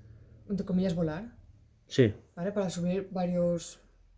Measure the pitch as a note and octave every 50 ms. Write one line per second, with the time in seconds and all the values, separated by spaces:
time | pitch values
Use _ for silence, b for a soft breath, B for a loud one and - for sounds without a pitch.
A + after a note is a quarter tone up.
0 | b b b b b b b b - - G3+ F3+ G3 - F3+ F#3 F#3+ F#3 E3 F3
1 | E3+ D#3 D3+ F3+ A3 A#3+ - - - - - - - - - _ _ - - -
2 | B2+ G#2+ G#2 - - - _ E3+ E3+ G3+ G3+ G#3 G3 F3 D#3+ F3 E3+ F3 F#3 G3
3 | F#3 - - F#3 F3+ F3 F3+ F3 F3 F3 F3 E3+ - - - - - - - -
4 | - - -